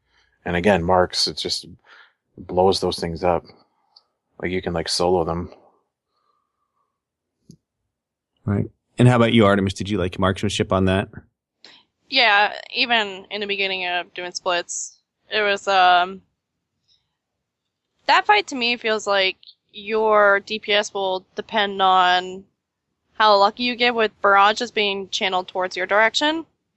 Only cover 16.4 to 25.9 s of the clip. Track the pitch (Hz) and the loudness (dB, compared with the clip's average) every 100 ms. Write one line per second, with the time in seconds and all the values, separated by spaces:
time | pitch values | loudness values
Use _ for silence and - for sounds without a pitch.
16.4 | _ _ _ _ _ _ _ _ _ _ | _ _ _ _ _ _ _ _ _ _
17.4 | _ _ _ _ _ _ - 320 381 415 | _ _ _ _ _ _ 0 2 4 2
18.4 | 381 277 240 240 233 220 202 202 190 - | 0 -4 -4 -2 -2 -4 0 0 0 -2
19.4 | - - _ 214 202 220 220 214 202 196 | -12 -20 _ -16 -6 -2 2 4 4 4
20.4 | 202 220 - 208 208 202 190 185 185 - | -2 -8 -2 -2 -2 -4 -4 -4 -8 -14
21.4 | - 220 202 196 190 185 180 180 180 185 | -6 -2 -2 0 2 4 4 2 -2 -10
22.4 | 190 _ _ _ _ _ _ - 214 202 | -18 _ _ _ _ _ _ 0 4 4
23.4 | 202 226 247 233 240 233 214 - 208 196 | 4 0 -6 -2 0 0 -2 0 2 4
24.4 | 202 220 240 220 208 196 190 - 202 185 | 4 2 -4 -4 -2 -4 -8 -6 -4 -4
25.4 | 185 190 185 180 180 | -4 -6 -6 -6 -2